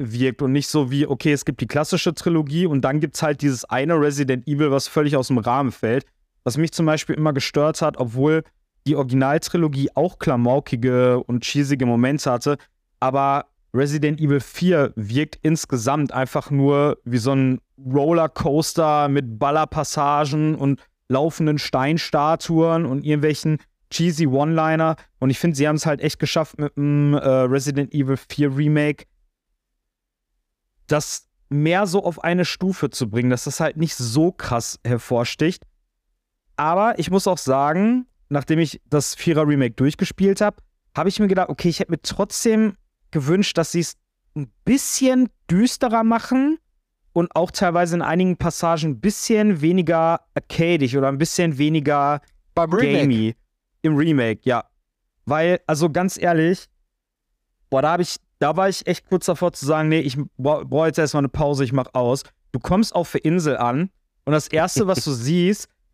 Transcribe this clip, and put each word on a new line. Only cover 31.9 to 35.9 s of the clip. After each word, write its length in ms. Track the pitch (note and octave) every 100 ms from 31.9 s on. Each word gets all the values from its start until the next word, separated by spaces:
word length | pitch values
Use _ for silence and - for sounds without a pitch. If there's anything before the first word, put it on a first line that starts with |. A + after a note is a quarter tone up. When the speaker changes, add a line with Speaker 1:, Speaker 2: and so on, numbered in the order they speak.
| F#3
Speaker 1:
auf 200 | E3+ D#3+
eine 220 | E3 F3+ E3
Stufe 440 | - F#3 F#3 C#3
zu 200 | - A#2
bringen, 200 | A2 B2
dass 160 | B2 -
das 140 | -
halt 180 | D#3+ D#3
nicht 180 | D#3+ -
so 360 | A#2+ A#2+ E3
krass 480 | - - A#2+ - -
hervorsticht. 800 | A#2+ A#2+ - A#2+ A#2+ - C#3+ F#3 - _ _